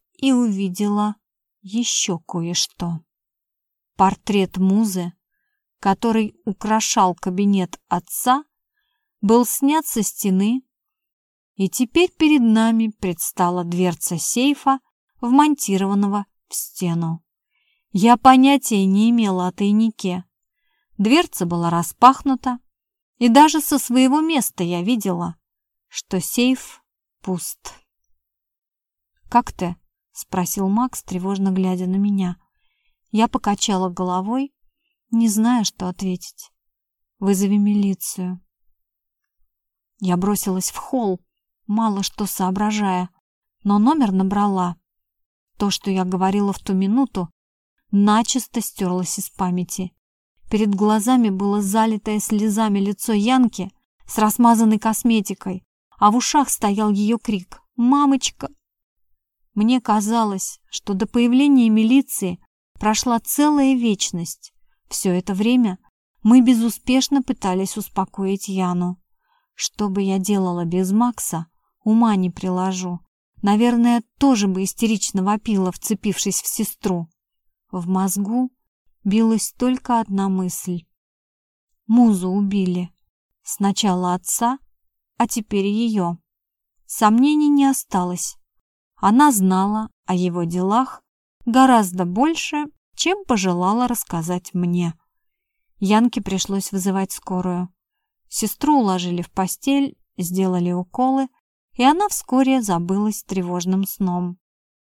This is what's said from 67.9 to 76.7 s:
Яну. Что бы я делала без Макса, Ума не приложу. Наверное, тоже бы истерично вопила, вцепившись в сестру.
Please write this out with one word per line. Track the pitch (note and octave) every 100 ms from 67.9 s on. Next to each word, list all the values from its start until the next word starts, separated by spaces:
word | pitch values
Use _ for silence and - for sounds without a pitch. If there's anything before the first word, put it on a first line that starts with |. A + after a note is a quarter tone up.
| G#3 F#3+ - F#3+ G3 -
Яну. | F#3+ F#3 F3+ F3+ F3+ _ _ _ _ _ _
Что | - - G#3
бы | F#3+
я | G3 F#3+
делала | F#3+ G3+ F#3 F3 E3+
без | F3+ F#3
Макса, | G#3 A#3+ A#3 - E3 D#3+ _ _ _
Ума | - A3 A#3 G3+
не | F#3
приложу. | F3 F#3+ F3+ F#3 F#3 F#3 F3 - _ _ _
Наверное, | G3+ G#3 A#3+ A#3+ A#3+ A#3 - _
тоже | C#4 A#3+ G3
бы | F#3 F#3+
истерично | - A3+ G#3+ - F#3+
вопила, | F#3 G#3+ A3 G3+ F#3
вцепившись | - - G#3+ G#3+ F#3 G#3 F3+
в | -
сестру. | - G#3+